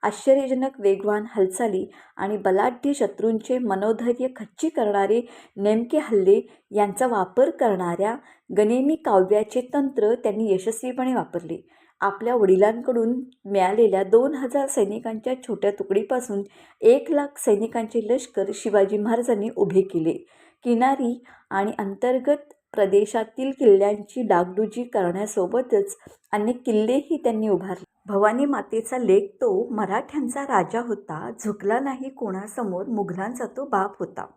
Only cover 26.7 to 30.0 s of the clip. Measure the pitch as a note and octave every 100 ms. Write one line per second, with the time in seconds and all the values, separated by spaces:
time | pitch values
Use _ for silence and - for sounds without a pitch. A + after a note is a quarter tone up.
26.7 | G#3+ A3 C4 C#4+ D#4+ - A3 A3 F#3+ F#3
27.7 | F3+ - _ - G3 G#3+ A#3 C#4+ C4+ -
28.7 | A3 A3+ B3+ A#3+ A3 G3+ - B3 F#3+ A#3+
29.7 | G#3+ G3 G3+